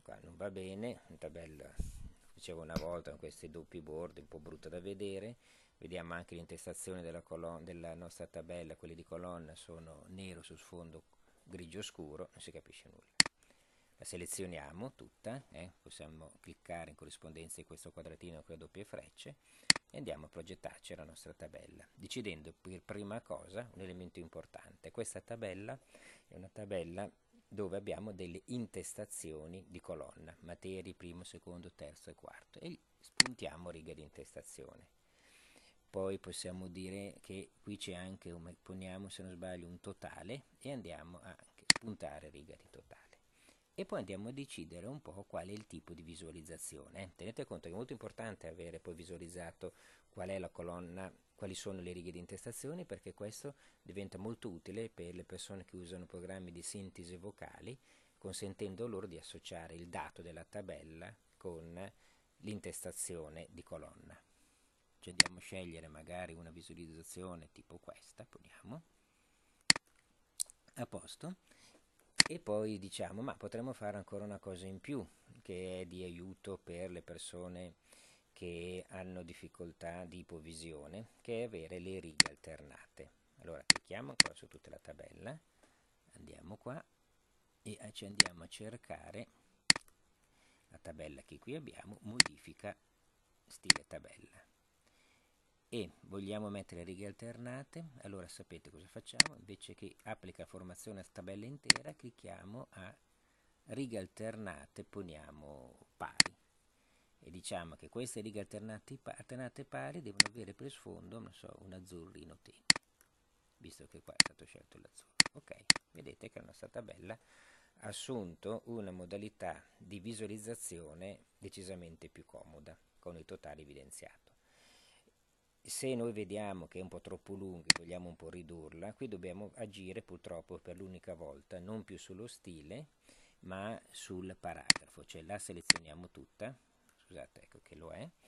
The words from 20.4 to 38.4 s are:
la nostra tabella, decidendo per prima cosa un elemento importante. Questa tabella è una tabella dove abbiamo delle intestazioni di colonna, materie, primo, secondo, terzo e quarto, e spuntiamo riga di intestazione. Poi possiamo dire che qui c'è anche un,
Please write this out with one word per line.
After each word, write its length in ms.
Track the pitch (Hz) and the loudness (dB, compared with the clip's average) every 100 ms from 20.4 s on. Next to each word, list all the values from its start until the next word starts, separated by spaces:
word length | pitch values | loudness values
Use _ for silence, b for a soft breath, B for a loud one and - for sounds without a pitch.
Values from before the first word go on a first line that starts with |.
| 82 92 - - - 85 | -6 -4 -6 -6 -6 -6
la 80 | |
nostra 280 | 78 78 - | -8 -10 -12
tabella, 540 | 78 80 - - - - | -10 -10 -10 -12 -14 -16
decidendo 580 | - 98 127 107 80 78 - | -12 -4 0 2 0 -4 -10
per 220 | 92 92 | -8 -6
prima 380 | - 104 101 113 | -4 -2 0 -2
cosa 500 | - - 82 98 123 | 0 -4 -2 -4 -4
un 60 | - | -4
elemento 380 | 95 90 90 90 | -4 -4 -6 -6
importante. 720 | 82 85 - - 82 - 85 | -8 -8 -8 -10 -12 -12 -6
Questa 300 | 120 110 98 | -2 0 -2
tabella 580 | - 117 104 92 107 135 B B B B - | -4 -2 0 0 -2 -6 B B B B -12
è 80 | |
una 140 | 85 95 | -10 -8
tabella 600 | - 101 95 82 90 101 - - - - | -6 2 4 4 2 -2 -4 -20 -20 -6
dove 300 | 101 98 98 | 0 2 4
abbiamo 360 | 101 82 107 | 2 0 0
delle 300 | 92 90 90 - | -2 -2 -4 0
intestazioni 1160 | 123 110 98 82 - 107 - 82 78 78 92 - | 0 2 0 -2 -2 -4 -2 -2 -2 -4 -6 -8
di 100 | 87 | -6
colonna, 580 | - 78 67 82 80 - | -2 -2 -2 -8 -12 -10
materie, 540 | 85 85 95 95 92 | -8 -4 0 0 -2
primo, 280 | 90 87 87 | -4 -6 -6
secondo, 480 | 90 87 - 87 85 | -8 -8 -6 -6 -8
terzo 400 | - 76 76 - | -8 -8 -8 -12
e 40 | |
quarto, 440 | - - - - - | -10 -10 -12 -14 -8
e 180 | 170 170 - - | -6 -6 -10 -20
spuntiamo 720 | - - - 120 78 76 90 | 8 10 10 6 -2 -2 -2
riga 240 | 82 78 | -2 -4
di 80 | 78 | -6
intestazione. 840 | 73 - 67 - - - 67 - - - B B B B B B B B - | -8 -10 -10 -10 -10 -10 -10 -12 -18 -20 B B B B B B B B -2
Poi 300 | 98 95 98 | 4 4 4
possiamo 480 | 92 90 90 92 92 | 0 -2 -2 -2 -4
dire 520 | 90 92 98 101 - | -4 -2 -2 -4 -6
che 320 | - 95 - - | -6 -6 -6 -8
qui 140 | - 104 | -6 -2
c'è 180 | - | -2
anche 380 | 87 92 98 90 | -2 -2 -4 -6
un, 200 | 85 | -6